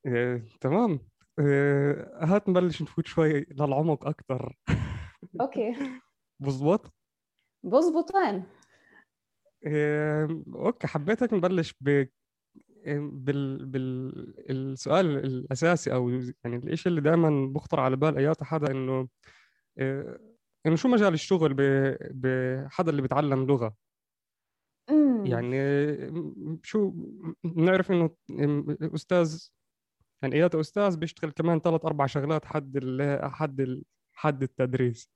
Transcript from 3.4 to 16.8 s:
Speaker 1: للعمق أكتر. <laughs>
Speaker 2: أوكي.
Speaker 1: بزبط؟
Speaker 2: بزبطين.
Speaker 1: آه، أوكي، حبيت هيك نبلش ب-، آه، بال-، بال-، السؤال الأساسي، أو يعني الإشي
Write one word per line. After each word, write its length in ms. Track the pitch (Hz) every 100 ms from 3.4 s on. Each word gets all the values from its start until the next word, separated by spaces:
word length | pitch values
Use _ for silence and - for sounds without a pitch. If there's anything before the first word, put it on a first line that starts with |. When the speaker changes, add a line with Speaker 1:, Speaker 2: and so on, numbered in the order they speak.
| 147
Speaker 1:
للعمق 560 | 139 135 139 160 147 139
أكتر. 500 | 147 - 127 123 - -
<laughs> 760 | - - - - _ - -
Speaker 2:
أوكي. 340 | 262 277 226 247 269 254 _ _ _ _
Speaker 1:
بزبط؟ 540 | 139 131 143 208 - _ _ _ _ _ _ _
Speaker 2:
بزبطين. 840 | 180 247 339 320 330 392 311 190 180 _ _ _ _ - _ _ _ _ _ _ 156
Speaker 1:
آه، 760 | 151 147 151 151 151 151 160 151 -
أوكي، 320 | 139 - -
حبيت 360 | 156 147 226
هيك 100 | 247
نبلش 400 | 202 180 185 156 -
ب-، 80 | 135
آه، 180 | 143 131 _ _ _ _ - _ _ - 147 147
بال-، 520 | 139 131 139 139 135 135
بال-، 720 | 131 131 127 131 - - - -
السؤال 560 | 135 135 131 - 160 180 139 135
الأساسي، 680 | 127 131 131 165 175 -
أو 160 | 127 123 127 123 - 120
يعني 120 | 120
الإشي 320 | 123 160